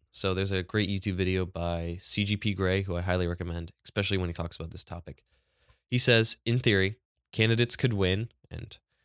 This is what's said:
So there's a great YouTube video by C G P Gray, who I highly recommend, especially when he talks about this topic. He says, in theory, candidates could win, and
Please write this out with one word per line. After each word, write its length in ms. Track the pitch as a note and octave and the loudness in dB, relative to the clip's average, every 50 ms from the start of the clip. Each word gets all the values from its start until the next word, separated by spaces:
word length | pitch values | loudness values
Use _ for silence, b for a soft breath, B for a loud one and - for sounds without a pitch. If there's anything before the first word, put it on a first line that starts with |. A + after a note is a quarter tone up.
| _ _ | _ _
So 240 | - - - G2 F#2+ | -8 -4 -2 0 0
there's 180 | F2+ G2 G2 G2 | 0 0 0 0
a 100 | F#2 F2+ | -2 -4
great 280 | - - G#2+ G#2 F2+ | -2 0 0 0 0
YouTube 240 | G2+ F#2+ - G#2 F#2 | -2 -2 -2 -2 -2
video 320 | F2+ F#2+ F#2 F#2 F#2 F#2 | 0 0 0 2 0 -2
by 500 | F2 - E2+ E2+ E2+ E2+ E2+ E2+ E2+ E2+ F2 | -2 -4 -4 -4 -2 -2 -4 -4 -6 -8 -8
C 240 | - - - - G#2 | -6 -4 -2 -2 0
G 120 | G2 G#2 | 0 -2
P 160 | G2+ - A2 G2+ | -2 0 -2 -2
Gray, 300 | E2+ F#2+ F2+ F#2 G2 F#2+ | 0 2 2 2 2 0
who 140 | G2 F2 | -2 -4
I 40 | F2 | -4
highly 260 | F2+ F#2 F2+ F#2 F2+ | 0 0 0 0 0
recommend, 460 | E2+ F2 E2+ E2+ F2 E2+ E2+ E2+ E2 - _ _ | 0 -2 -4 -6 -6 -6 -6 -8 -10 -14 _ _
especially 340 | - - G#2+ G2 - G2 F#2+ | -8 -4 -4 -2 0 0 0
when 100 | F#2 F2 | 0 -2
he 60 | E2+ | -4
talks 220 | - E2+ E2+ - | -4 -6 -6 -6
about 140 | - - D#2+ | -8 -10 -10
this 140 | - F2 - | -10 -12 -12
topic. 380 | - F2 F2 - - D2+ - _ _ _ _ _ _ _ _ _ _ _ _ _ _ | -10 -12 -12 -12 -14 -16 -18 _ _ _ _ _ _ _ _ _ _ _ _ _ _
He 60 | B2 B2 | 2 4
says, 400 | - - A#2+ A2+ A2+ - - - _ | 6 6 6 6 6 4 2 0 _
in 140 | A#2 A#2 B2+ | 0 0 2
theory, 380 | - B2 G#2 G2 F#2+ F#2+ G#2+ - _ _ _ _ _ _ - | 4 4 4 4 4 2 -2 -6 _ _ _ _ _ _ 0
candidates 440 | - A2 A2+ A#2 A2+ A#2+ A#2+ - | 2 2 4 4 2 2 0 0
could 160 | - - B2+ A2+ | 0 0 0 2
win, 360 | G2+ F#2+ F2+ F#2 G2+ A#2 A2+ - _ _ - | 2 2 2 2 0 -2 -8 -12 _ _ -14
and 260 | - E2 E2 - - - _ _ _ _ | -14 -12 -12 -14 -16 -20 _ _ _ _